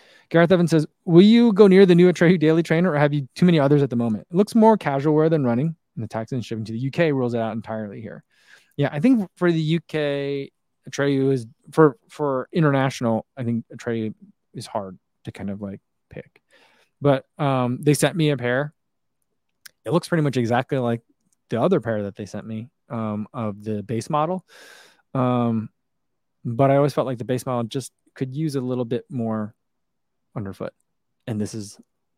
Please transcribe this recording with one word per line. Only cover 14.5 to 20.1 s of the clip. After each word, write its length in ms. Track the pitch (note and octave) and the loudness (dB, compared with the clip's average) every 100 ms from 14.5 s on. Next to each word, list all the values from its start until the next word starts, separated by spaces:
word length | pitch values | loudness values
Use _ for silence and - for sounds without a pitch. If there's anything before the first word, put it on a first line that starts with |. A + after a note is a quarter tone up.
is 120 | - - | -18 -10
hard 320 | A2 F#2+ F#2 _ _ - | -10 -10 -14 _ _ -18
to 60 | |
kind 180 | - G2 | -12 -12
of, 120 | G2+ | -10
like, 200 | G2 G2 _ _ _ | -12 -14 _ _ _
pick. 320 | - - _ _ _ _ _ _ _ | -20 -20 _ _ _ _ _ _ _
But, 240 | C#3+ C3+ - - | 0 0 -4 -6
um, 420 | C#3+ C3 B2 B2 | -4 -2 -2 -2
they 120 | D3 | -2
sent 220 | C#3+ C#3+ D3 | 0 0 0
me 140 | D3+ | -2
a 80 | C#3 | -2
pair. 360 | A#2+ B2 D3+ - _ _ _ _ _ _ _ _ - _ | -4 -4 -6 -12 _ _ _ _ _ _ _ _ -20 _
It 80 | A2+ | -4
looks 140 | E3 | -4
pretty 160 | - | -2